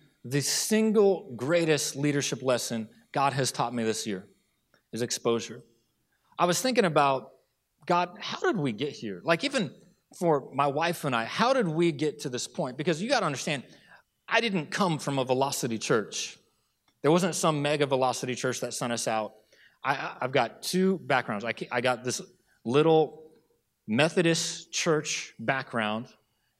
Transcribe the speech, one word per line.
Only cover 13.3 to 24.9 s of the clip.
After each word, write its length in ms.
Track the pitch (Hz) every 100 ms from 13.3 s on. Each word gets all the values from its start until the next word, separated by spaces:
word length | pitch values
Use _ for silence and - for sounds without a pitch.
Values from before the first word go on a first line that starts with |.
| 131 - 156 - - - - _ _ -
I 140 | 208
didn't 280 | 233 190 147
come 300 | - 196 151
from 180 | - 139
a 60 |
Velocity 540 | 127 131 135 131 127 113
church. 600 | - 120 101 - - - _ _ _ _ _ _
There 80 | 143
wasn't 240 | 170 175 151
some 260 | 175 151
mega 240 | 143 151 143
Velocity 500 | 135 127 120 127 123
church 240 | 127 120
that 140 | 123
sent 180 | - 127
us 160 | 117 131
out. 280 | 110 104 - _ _ _ _
I, 120 | 127
I, 240 | 135 - -
I've 120 | 127
got 280 | 135 117 -
two 360 | - 180 190 185
backgrounds. 420 | 127 135 120 107 117
I 80 |
ca-, 160 | 110 -
I 80 | 123
got 240 | 123 120
this 180 | 123 113 - _ _ _ 113
little 680 | 135 156 160 160 - - - _ _ _ _ -
Methodist 880 | 110 156 196 170 165 - - -
church 600 | - -